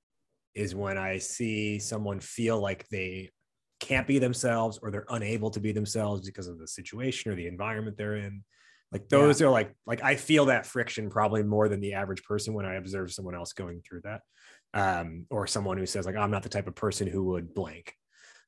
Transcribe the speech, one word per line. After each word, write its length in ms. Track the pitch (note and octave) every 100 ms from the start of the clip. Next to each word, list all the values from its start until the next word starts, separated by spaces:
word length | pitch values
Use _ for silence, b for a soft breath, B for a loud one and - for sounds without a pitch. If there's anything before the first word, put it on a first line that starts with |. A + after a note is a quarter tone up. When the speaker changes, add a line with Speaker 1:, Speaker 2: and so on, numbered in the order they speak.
| _ _ _ _ _ G#2
Speaker 1:
is 180 | G2+
when 240 | F#2+ G2 G2
I 200 | F#2+ F#2+
see 600 | - - A#2 G#2+ G#2+ G#2
someone 420 | G#2 A2 G2+ G2
feel 400 | - - A2+ A2+
like 260 | G2+ F#2 -
they 440 | G2+ F#2 F#2 F#2 _ _ _ _ _
can't 260 | - C3 B2+
be 100 | C#3
themselves 600 | B2 B2 B2 A#2 A2+ G#2+
or 80 | G#2+
they're 160 | G2+ -
unable 420 | A#2 G#2 A2+ G#2+
to 80 | G#2
be 140 | G#2+
themselves 520 | G#2+ G#2 A2+ G#2 G2+ F#2+
because 220 | F#2+ F2+
of 100 | E2+
the 120 | D#2+
situation 640 | - - A2 C3 B2 A2
or 20 | F#2
the 120 | F2
environment 500 | F#2 G#2 A2 A2 G#2
they're 180 | G#2 G#2
in. 300 | G2+ G2+ - b b b _
Like, 160 | G2+ -
those 320 | C#3 D3 D3
Speaker 2:
Yeah. 60 | D3
Speaker 1:
are, 20 |
like, 260 | A#2+ G#2+ - -
like, 160 | A#2+
I 120 | C3+ C3+
feel 300 | - D#3 C3+
that 200 | A#2+ -
friction 440 | B2+ A#2 - G#2
probably 340 | G#2+ G#2+ A2
more 240 | G#2 G#2 G#2+
than 140 | G2+
the 140 | G2+ G2
average 280 | G2 F#2+
person 300 | - G#2 A2
when 120 | G#2+ G2
I 100 | F#2
observe 360 | F#2 F#2+ F2+
someone 240 | F#2 F#2 F2
else 160 | E2+
going 300 | - F2+ F2
through 200 | - F2 G2+
that. 160 | A2+ - b b b _
Um, 520 | G2+ F#2+ F2 E2+ E2 E2+
or 180 | G#2+ F#2+
someone 300 | G#2+ G2 F#2
who 80 | F#2
says, 200 | G2+ F#2
like, 100 | F#2+
"I'm 160 | G#2
not 120 | G2+
the 60 | G2+
type 180 | G2+ -
of 80 | -
person 320 | G#2+ - F#2+
who 180 | F#2+ F#2
would 220 | F2+ E2+
blank." 400 | G2+ F2 E2+ - - _ b b b